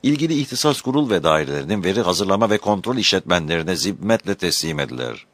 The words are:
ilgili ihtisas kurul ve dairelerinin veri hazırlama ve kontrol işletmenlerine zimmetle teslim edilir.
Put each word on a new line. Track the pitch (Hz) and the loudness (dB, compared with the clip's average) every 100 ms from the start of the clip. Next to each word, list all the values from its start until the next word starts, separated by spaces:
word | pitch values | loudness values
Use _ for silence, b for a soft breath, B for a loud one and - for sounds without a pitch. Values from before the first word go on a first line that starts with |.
ilgili | 131 147 160 151 | 0 0 0 0
ihtisas | 139 127 151 143 | -2 0 2 2
kurul | 127 135 139 | 0 0 2
ve | 95 | 2
dairelerinin | 80 78 71 71 71 104 | 4 2 2 -4 -2 -2
veri | 90 98 | 0 0
hazırlama | 92 90 98 98 110 | 0 0 2 2 4
ve | 107 | 2
kontrol | - 104 110 127 | 2 0 0 -2
işletmenlerine | 101 95 - 87 78 82 80 92 | 0 0 2 0 2 -2 -2 -2
zimmetle | 95 98 98 113 - | -4 -4 0 0 0
teslim | 98 90 - 80 76 | -4 -2 -2 -2 -4
edilir. | 69 62 60 60 - | -4 -6 -8 -8 -16